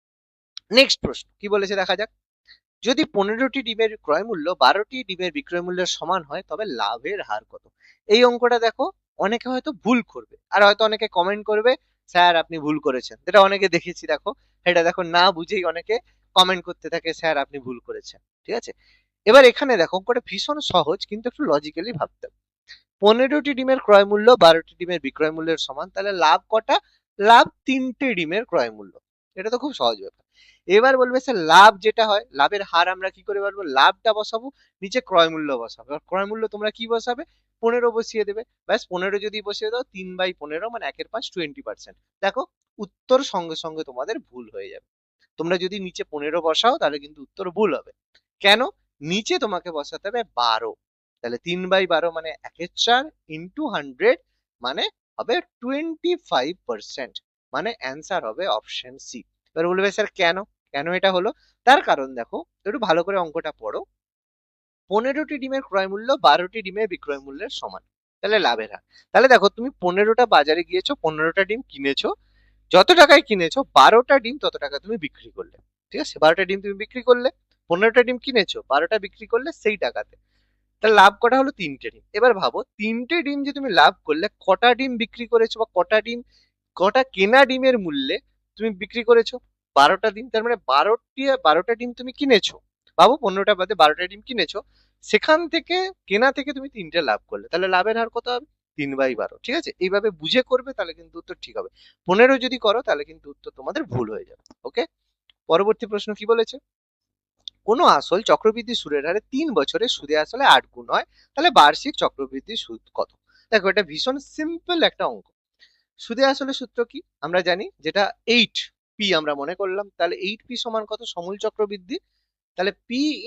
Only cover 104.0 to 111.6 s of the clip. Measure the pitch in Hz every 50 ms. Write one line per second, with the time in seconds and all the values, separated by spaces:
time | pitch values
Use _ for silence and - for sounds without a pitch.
104 | 117 104 110 95 - _ - _ _ _ - _ - - - 233 294 - _ _
105 | _ _ _ _ _ _ _ _ _ - 160 170 196 208 214 - 240 196 214 202
106 | - - 208 - 214 208 233 233 226 - - 285 _ _ _ _ _ _ _ _
107 | _ _ _ _ _ _ _ _ - - _ _ - - 220 285 349 240 170 147
108 | - - 170 196 220 - 156 - - 214 214 240 226 220 233 - - 156 147 143
109 | 139 156 185 214 - - - 262 320 320 220 160 135 - - 170 226 247 - -
110 | - 139 151 151 156 - - 254 277 220 151 127 - _ - 123 120 117 151 208
111 | - _ _ _ _ _ - 277 311 349 240 190